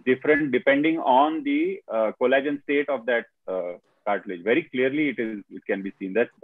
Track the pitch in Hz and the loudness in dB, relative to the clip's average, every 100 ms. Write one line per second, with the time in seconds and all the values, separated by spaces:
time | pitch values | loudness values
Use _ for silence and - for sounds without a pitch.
0 | 123 131 147 151 151 123 139 139 156 165 | 0 0 2 2 2 0 2 2 2 0
1 | - 127 151 160 143 143 170 190 - 110 | 4 4 4 2 -2 0 -2 -4 -4 -2
2 | 110 107 127 135 139 143 - 143 147 135 | 0 0 2 2 0 -6 -2 -2 0 -4
3 | 117 117 110 _ - 92 87 87 _ _ | 0 -2 -2 _ -6 -6 -6 -10 _ _
4 | - 101 98 87 92 131 156 127 131 143 | -4 -4 -4 -6 0 0 0 -2 0 0
5 | 147 120 113 107 - 92 - 101 95 - | -2 -2 -6 -8 -14 -12 -6 -6 -6 -10
6 | 98 101 120 _ | -4 -2 -2 _